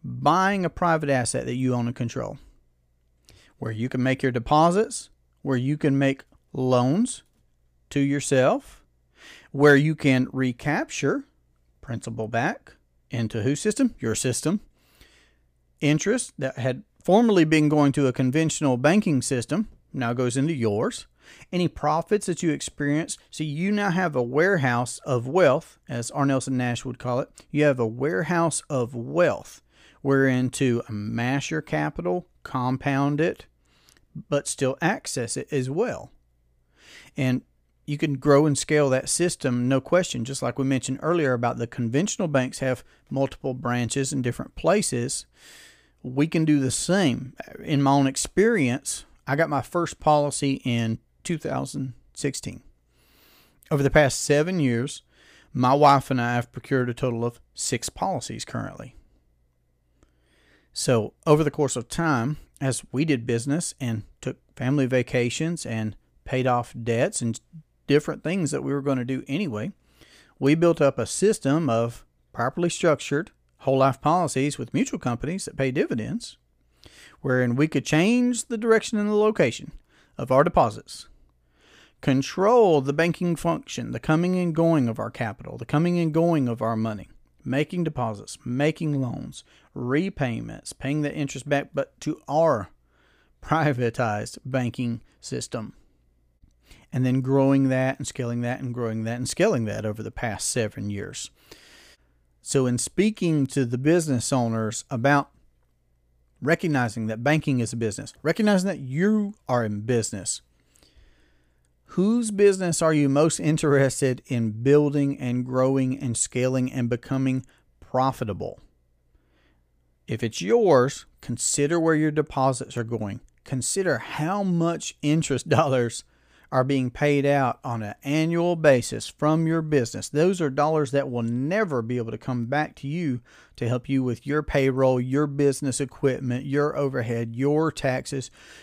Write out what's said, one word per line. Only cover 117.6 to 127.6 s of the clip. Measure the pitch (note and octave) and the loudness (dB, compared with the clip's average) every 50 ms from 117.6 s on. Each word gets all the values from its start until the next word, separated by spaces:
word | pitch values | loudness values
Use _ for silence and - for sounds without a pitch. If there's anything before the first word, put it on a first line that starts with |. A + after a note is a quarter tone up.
| _ _ _ _ | _ _ _ _
profitable? | - - - B2+ C3 C3+ B2+ - B2 G#2 G2 - F2+ - - - - - _ _ _ _ _ _ _ _ _ _ _ _ _ _ _ _ _ _ _ _ _ _ _ _ _ _ _ | -10 -4 0 0 0 0 0 -2 -4 -6 -6 -6 -6 -10 -10 -14 -20 -20 _ _ _ _ _ _ _ _ _ _ _ _ _ _ _ _ _ _ _ _ _ _ _ _ _ _ _
If | - A#2 A2 | -8 -6 -4
it's | B2 A2+ - - | -4 -6 -6 -4
yours, | F3 F#3+ A3+ A#3+ A3 F#3 C#3+ B2+ A#2+ C#3 - - - _ _ _ | -2 2 2 4 6 6 6 6 6 4 0 -6 -14 _ _ _
consider | - - A#2+ - - - - - C#3+ C#3+ E3+ E3+ | -10 -10 -6 -4 -4 -2 0 0 0 0 0 2
where | D#3+ D#3+ D#3+ | 2 2 2
your | D3+ D3+ D#3 | 2 2 0
deposits | D3+ D#3 C#3+ - - C3+ C3 C3+ C3 A#2+ C3 - - | 0 -2 -2 -2 0 0 0 0 0 -2 -6 -8 -6
are | B2 A2+ | -6 -6
going. | A#2 A#2 G#2+ G#2+ G2+ G2+ - - - _ _ - | -4 -4 -6 -6 -6 -10 -12 -14 -20 _ _ -10
Consider | - C#3 C3 A#2+ - - G3 F#3+ F3 C#3 | -6 -4 -4 -4 -2 -2 -2 0 0 0
how | A2+ - - - - D3+ E3 G3 G#3 G3 | -2 -4 -6 -6 -4 -2 -2 -2 -2 0
much | F#3+ F3 E3+ E3 E3+ E3+ - - - - _ | 0 2 2 2 0 0 -2 -6 -10 -8 _
interest | - D3 D3+ E3 D#3 - C#3 A#2+ - - | 0 2 2 2 2 0 -2 -2 0 2
<laughs> | |
dollars | C#3+ - E3 C#3+ C3 B2+ A#2+ A#2 - - - _ _ _ _ _ _ _ _ - | 2 2 2 2 2 2 0 0 -2 -8 -14 _ _ _ _ _ _ _ _ -2
are | - C3 B2+ | 0 0 2
being | C3+ C#3 C3+ B2+ B2 | 2 2 0 0 -2
paid | - - D3 D3 D3 C#3+ C3+ | -2 0 2 2 2 4 4
out | C#3+ C#3+ C#3+ C3+ B2 A#2 - | 4 4 4 2 0 -2 -4